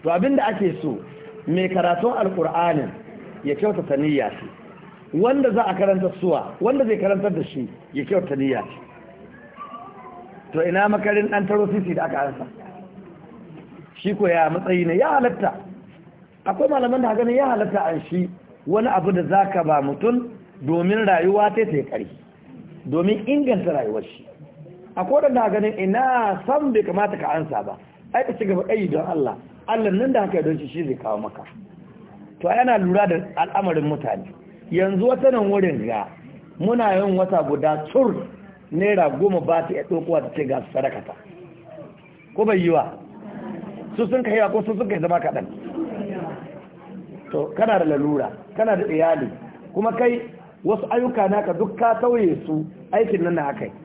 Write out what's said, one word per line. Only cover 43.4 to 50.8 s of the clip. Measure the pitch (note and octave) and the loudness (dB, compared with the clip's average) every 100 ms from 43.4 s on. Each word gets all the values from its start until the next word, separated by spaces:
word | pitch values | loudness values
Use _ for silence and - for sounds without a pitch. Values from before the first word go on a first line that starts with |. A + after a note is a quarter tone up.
| - - - - - - | -12 -12 -12 -14 -10 -4
Su | A3+ | 0
sun | B3+ | 0
kai | A#3+ A3 | 2 2
yawa | G3+ | 2
ko | A3 | 0
su | G#3 G#3 | -2 -2
sun | G#3+ | -2
kai | E3 | -2
zama | E3+ F3 | 0 0
kaɗan? | D3+ B2+ - - - - D#4+ G#3 G3+ F#3 D#3 D3 - - - - - - - - - | 0 -4 -8 -12 -10 -8 -8 -8 -8 -8 -10 -12 -16 -18 -20 -20 -18 -18 -16 -18 -6
To, | D3+ D3+ - | -4 -4 0
kana | A3 G3 | 2 4
da | |
lalura, | D#3+ C#3+ D3 D3 G#2+ - - - | 2 2 2 0 -2 -8 -12 0
kana | A3 F#3+ | 2 2
da | C#3+ | 0
iyali, | D#3 E3 D#3 A#2+ - - - - | 2 2 2 -2 -8 -18 -18 -8
kuma | F3+ A3+ | -2 -2
kai | A3+ B3 A#3+ - - - - | 2 2 2 -6 -16 -20 -6
wasu | E3 G#3+ | -2 -2